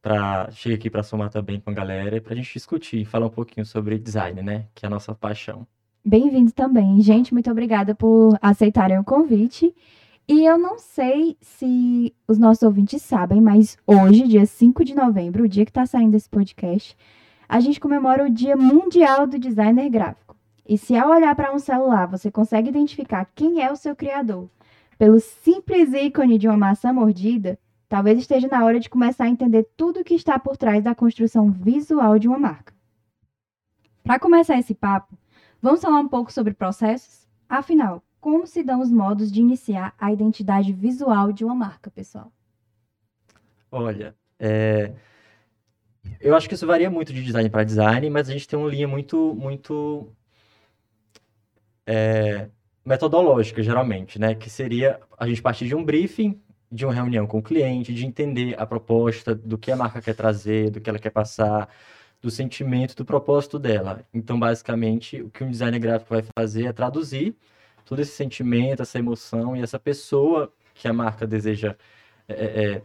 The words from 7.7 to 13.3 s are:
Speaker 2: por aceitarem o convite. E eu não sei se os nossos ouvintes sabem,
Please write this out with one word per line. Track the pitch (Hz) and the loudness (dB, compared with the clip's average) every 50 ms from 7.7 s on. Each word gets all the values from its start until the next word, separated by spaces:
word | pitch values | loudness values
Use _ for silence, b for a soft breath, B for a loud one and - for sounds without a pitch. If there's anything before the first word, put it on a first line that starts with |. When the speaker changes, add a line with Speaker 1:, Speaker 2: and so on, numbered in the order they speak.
| 220 208 202 196 214 | -2 -2 -2 -2 -4
Speaker 2:
por | - 220 226 226 226 226 220 214 202 | 0 2 4 6 6 8 6 6 4
aceitarem | - 202 202 - 226 208 208 - 190 185 185 190 | 4 2 4 4 2 2 2 2 2 2 2 0
o | 202 | 0
convite. | - 262 285 330 302 233 202 214 240 - - 330 349 349 b b b b b b b b b b | 2 2 2 4 4 2 2 2 0 0 0 -2 -2 -2 b b b b b b b b b b
E | - 294 311 311 | 2 4 6 6
eu | 320 330 | 6 4
não | 339 349 349 440 | 4 2 -2 -4
sei | 466 - _ _ - 262 254 269 294 320 330 302 _ | -12 -16 _ _ -4 -2 0 0 0 0 -2 -2 _
se | _ _ - _ 262 254 247 247 247 247 240 240 240 233 _ _ _ | _ _ -16 _ -2 0 0 2 2 2 2 0 0 -2 _ _ _
os | - 220 | 0 4
nossos | 214 233 220 226 226 - | 6 8 6 6 6 4
ouvintes | 220 208 196 202 202 - 302 | 2 4 4 0 0 0 -8
sabem, | - - - 208 175 175 | -6 -2 -2 -2 0 2